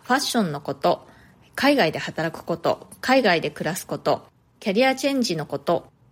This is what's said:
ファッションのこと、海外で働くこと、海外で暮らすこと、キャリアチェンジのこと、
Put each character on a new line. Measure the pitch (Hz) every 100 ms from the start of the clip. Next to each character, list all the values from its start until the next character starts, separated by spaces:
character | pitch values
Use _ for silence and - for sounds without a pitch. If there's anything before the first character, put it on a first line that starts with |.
フ | -
ァ | 262
ッ |
シ | 277 240
ョ |
ン | 180
の | 143
こ | 151
と、 | - 175 - - - - _ _
海 | - 277 277
外 | 165
で | 139
働 | - - 160 -
く |
こ | - 165
と、 | 143 - - -
海 | - 262
外 | 214 165
で | 151
暮 | - 156
ら | 185
す | -
こ | 147
と、 | 151 131 - _ _ _
キ | 220
ャ |
リ | 202
ア | 262
チ | 262 277
ェ |
ン | 269
ジ | 220 160
の | 147
こ | 139
と、 | - 170 - _ _